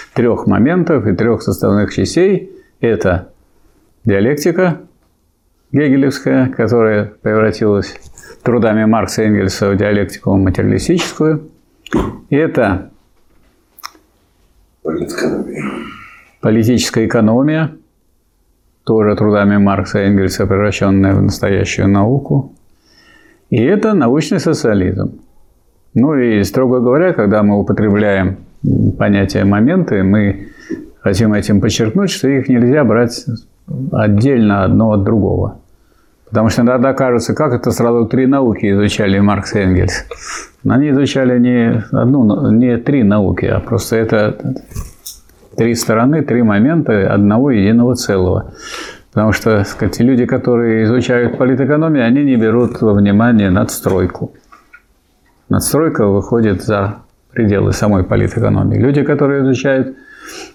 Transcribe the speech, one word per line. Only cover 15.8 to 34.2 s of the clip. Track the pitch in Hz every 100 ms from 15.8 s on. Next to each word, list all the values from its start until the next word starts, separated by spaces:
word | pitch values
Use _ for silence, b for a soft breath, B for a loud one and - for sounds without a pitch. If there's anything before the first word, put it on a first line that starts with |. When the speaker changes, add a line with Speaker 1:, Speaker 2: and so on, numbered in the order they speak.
| B B B B B B
Speaker 1:
политическая | 113 110 113 120 - 117 110
экономия, | 117 107 117 147 156 156 - _ _ _ _ _ _ _ _ _ _
тоже | - 110 104
трудами | 104 107 104 101 104
Маркса | 101 98 98 107
и | 98
Энгельса, | 101 95 - 98
превращённая | 98 104 - 101 98 98
в | 98
настоящую | 101 - 101 95 95 - 98
науку. | 101 104 139 - 139 135 - _ b b b b b b b b
И | 117
это | 127 202 220
научный | 202 117 143 151 190
социализм. | 165 147 117 101 90 98 - - - _ - _ _ _ _ -
Ну | 135 143
и, | 120 107
строго | 98 - 131 127
говоря, | 120 139 185
когда | - 104 107
мы | 104 101
употребляем, | 98 101 107 101 104 95 92 95 - -
м, | 143 135 107
понятие | - 104 101 98 101
"моменты", | 98 101 120 185 165 104
мы | 95 104 101 98 B B B B B -
хотим | - 95 110
этим | 104 - 104
подчеркнуть, | 107 104 110 175 196
что | - 131
их | 139 -
нельзя | 123 120 151
брать | 120 117 120 - - 113 - _ - 127 135
отдельно | 127 107 101